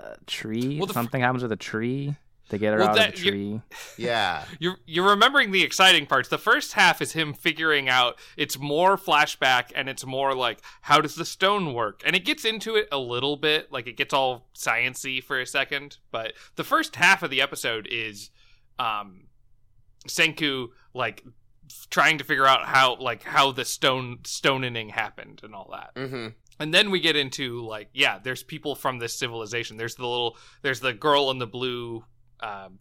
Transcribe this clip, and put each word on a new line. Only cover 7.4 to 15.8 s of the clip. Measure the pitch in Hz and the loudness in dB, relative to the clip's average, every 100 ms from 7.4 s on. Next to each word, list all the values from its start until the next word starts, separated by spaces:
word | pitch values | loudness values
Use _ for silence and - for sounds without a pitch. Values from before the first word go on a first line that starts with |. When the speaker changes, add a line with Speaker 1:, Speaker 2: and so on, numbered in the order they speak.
| 170 151 160 147 135 | -4 0 2 2 4
Speaker 2:
out, | 127 123 - - - | 4 2 0 -14 -6
it's | 147 131 | -4 -4
more | 147 147 185 196 | -2 4 4 4
flashback, | - 147 151 - 135 127 123 | 4 4 4 2 2 2 0
and | 139 135 | -6 -6
it's | 131 131 | -8 -8
more | 131 139 | -2 0
like, | 131 123 107 - - | 0 -2 -4 -12 -18
how | - 147 | 4 4
does | 151 | 6
the | 160 160 | -4 -10
stone | - 190 208 165 | 0 2 2 0
work? | 120 107 95 151 | -2 -4 -2 0
And | 180 | 2
it | |
gets | 190 302 | 2 -2
into | 226 220 220 220 | -2 -2 0 0
it | 214 | 0
a | 139 | -2
little | 123 123 139 143 | -2 -2 -2 0
bit, | 151 151 - | 2 0 -2
like, | 135 120 | -8 -10
it | 113 | -4
gets | 135 | 0
all | 143 131 120 - | 2 2 -2 -10
science-y | - - 117 123 123 135 131 | -8 -2 0 0 -4 -8 -8
for | - 135 | -4 -4
a | 127 | -2
second, | 143 131 143 | -2 -2 -4